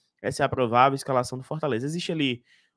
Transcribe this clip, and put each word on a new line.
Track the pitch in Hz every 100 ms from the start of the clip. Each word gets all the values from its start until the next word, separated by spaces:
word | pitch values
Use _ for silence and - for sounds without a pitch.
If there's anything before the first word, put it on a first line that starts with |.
| _ _
Essa | 107 -
é | 135
a |
provável | - 123 120 135
escalação | 139 - 131 123 127
do |
Fortaleza. | 135 156 151 113 135
Existe | 170 175
ali | 165 139 117 _ _ _